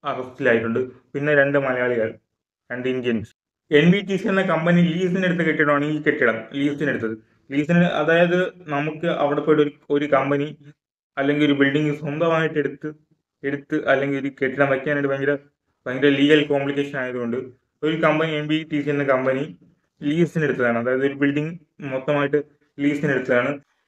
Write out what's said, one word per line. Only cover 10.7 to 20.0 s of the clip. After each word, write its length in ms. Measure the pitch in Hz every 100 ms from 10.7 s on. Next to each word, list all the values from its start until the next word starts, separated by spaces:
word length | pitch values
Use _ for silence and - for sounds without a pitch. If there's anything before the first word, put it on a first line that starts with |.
| - _ _ _ -
അല്ലെങ്കിൽ 280 | 139 147 147
ഒരു 80 |
building 440 | 143 139 143 151 147
സ്വന്തമായിട്ട് 600 | 151 147 165 160 160 156
എടുത്ത്, 340 | 139 - 151 151 _ _ _ _
എടുത്ത് 440 | 139 143 - 156 -
അല്ലെങ്കിൽ 320 | 135 139 139
ഒരു 80 | 135
കെട്ടിടം 420 | - 131 131 139
വയ്ക്കാനായിട്ട് 400 | 135 151 143 139
ഭയങ്കര, 280 | 135 139 143 - _ _ _ 127
ഭയങ്കര 220 | 131 143
legal 380 | 135 143 151 -
complication 540 | 143 139 139 143 143
ആയതുകൊണ്ട് 380 | 127 123 117 123 131 - _ _
ഒരു 120 | 151 160
company, 360 | 160 151 160
എൻ 160 | 151 151
ബി 220 | 156 160
ടി 100 | 147
സി 80 | 143
എന്ന 140 | 143
company 540 | 139 131 131 131 160 - _ _ _ -